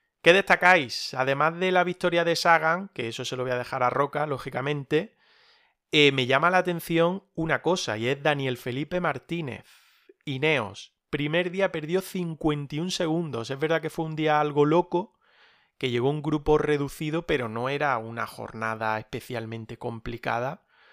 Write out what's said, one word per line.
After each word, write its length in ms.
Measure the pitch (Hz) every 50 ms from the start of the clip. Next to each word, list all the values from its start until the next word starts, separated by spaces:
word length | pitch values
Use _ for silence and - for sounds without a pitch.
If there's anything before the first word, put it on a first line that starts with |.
| _ _ _ _
¿qué 120 | - 170 175
destacáis? 840 | 196 190 - 180 - 180 180 185 170 135 110 - - - - -
Además 440 | 127 131 135 135 143 151 160 170 170
de 120 | 185 185
la 120 | 185 180 175
victoria 400 | 180 175 - - 175 165 170 170
de 120 | 170 165
Sagan, 540 | - - 175 165 160 156 160 170 185 196 - -
que 140 | - 120
eso 180 | 113 110 - 123
se 100 | - 131
lo 80 | 127 123
voy 100 | 127 123
a 40 |
dejar 240 | 123 123 - 139 131
a 80 | 123 123
Roca, 380 | 123 131 143 139 - 147 151
lógicamente, 880 | 151 135 123 - 135 120 123 131 143 147 143 135 - 151 156 202 - _ _ _ _ _ _ _ _ _ _ _ _ _ _ _ _
eh, 200 | - 151 147 143
me 160 | 135 135 127
llama 240 | 120 131 139 160 175
la 60 | 185
atención 680 | 185 175 180 175 165 - - 165 165 165 175 185 196 - _ _
una 300 | 170 160 160 143 123 -
cosa, 340 | 160 180 180 - - 107
y 100 | 110 113
es 140 | 127 139 139
Daniel 360 | 143 156 147 139 135 131 123
Felipe 420 | 120 - 127 123 135 156 - 180 180
Martínez, 640 | 175 160 139 - - - 165 170 160 127 107 95 - _ _ _ _ _ _ _ _ - _ _ _
Ineos. 680 | 151 131 131 147 160 156 131 107 95 98 - - - _ _ _ _
Primer 380 | - 143 147 147 156 175 175 180
día 220 | 175 190 196 180
perdió 300 | - 160 151 151 175 190
cincuenta 760 | 185 - - 185 175 165 160 - - 156 147 147 143 - 151
y 40 | 147
un 120 | 170 185
segundos. 580 | - - 180 156 160 170 175 151 123 113 113 127
Es 80 | 135
verdad 220 | 139 156 156 165 160
que 100 | 156 156
fue 140 | - - 160
un 140 | 160 156
día 240 | 156 156 156 151 151
algo 240 | 147 147 143 147 147
loco, 480 | 147 160 175 175 - 175 175 214 - _ _ _ _ _ _ _ _ _ _ _ _ _
que 120 | - 135 127
llegó 200 | 117 117 120 139
un 120 | 147 151
grupo 360 | 139 156 151 151 143 156 151
reducido, 680 | 147 - 151 147 143 143 135 - - 160 151 151 165 165
pero 220 | - 165 131 120
no 220 | 110 110 117 123 131
era 280 | 139 143 151 143 127 113
una 280 | 113 113 117 117 110
jornada 720 | - - 117 110 104 - 110 110 113 110 110 113 110 110 110
especialmente 800 | - - - 120 - - 127 113 113 110 113 113 110 - 120
complicada 880 | - - 120 117 110 - 120 117 117 - 123 113 117 123 135 170 - _ _ _ _ _ _